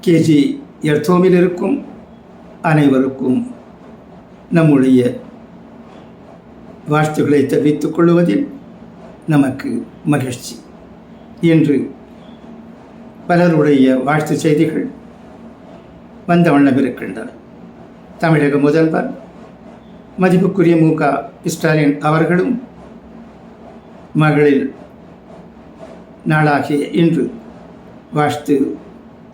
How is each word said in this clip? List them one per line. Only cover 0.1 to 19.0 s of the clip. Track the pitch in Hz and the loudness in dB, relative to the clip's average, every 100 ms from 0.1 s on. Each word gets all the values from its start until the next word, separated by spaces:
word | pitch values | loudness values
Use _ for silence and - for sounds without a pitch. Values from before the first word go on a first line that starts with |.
| 160 | 2
ஜி | 160 147 131 - - - | 4 2 2 -4 -12 -8
எர்தோமில் | 156 151 - 180 185 | -2 -2 0 2 4
இருக்கும் | 175 175 - 190 - - - - - - - - - | 4 2 0 -4 -4 -6 -20 -20 -20 -20 -20 -20 -6
அனைவருக்கும் | 170 151 143 131 131 - 127 127 - - - - - - - - - - - | 0 2 2 2 -2 -4 -4 -4 -4 -14 -20 -20 -20 -20 -20 -20 -20 -20 -2
நம்முடைய | 170 156 139 131 127 123 - - - - - - - - - - - - - - - - - - | 2 2 4 4 2 2 -4 -16 -20 -20 -20 -20 -20 -20 -20 -20 -20 -20 -20 -20 -20 -20 -18 -4
வாழ்த்துக்களை | 151 156 - 139 147 127 | -2 -2 -2 0 0 0
தெரிவித்துக் | 143 147 147 156 | 0 0 -2 -4
கொள்வதில் | 175 170 170 175 - - - - - - - - - - | 0 2 2 2 -2 -4 -10 -20 -20 -20 -20 -20 -16 -2
நமக்கு | 147 135 - 131 117 - - 156 | 0 0 -2 -8 -8 -10 -10 -4
மகிழ்ச்சி. | 143 127 - - - - - - - - - - - | -2 -4 -10 -14 -18 -20 -20 -20 -20 -20 -20 -20 -4
இன்று | 170 160 135 131 113 - - - - - - - - - - - - - - | 0 2 2 0 -2 -12 -20 -20 -20 -20 -20 -20 -20 -20 -20 -20 -20 -16 -2
பலருடைய | 175 175 156 147 135 131 127 | 2 2 2 2 4 4 2
வாழ்த்து | 139 151 139 156 | 0 0 -2 -2
செய்திகள் | 160 151 156 - - - - - - - - - - - - - - - - | 0 2 0 -2 -8 -12 -20 -20 -20 -20 -20 -20 -20 -20 -20 -20 -20 -16 -2
வந்த | 175 170 | 2 4
வண்ணம் | 143 139 127 | 4 2 2
இருக்கின்றன. | 131 120 113 113 - - - - - - - - - - | -2 -4 -12 -12 -14 -18 -20 -20 -20 -20 -20 -20 -20 -4
தமிழக | 165 151 143 139 | 0 2 2 2
முதல்வர் | 147 160 160 - | 2 2 2 0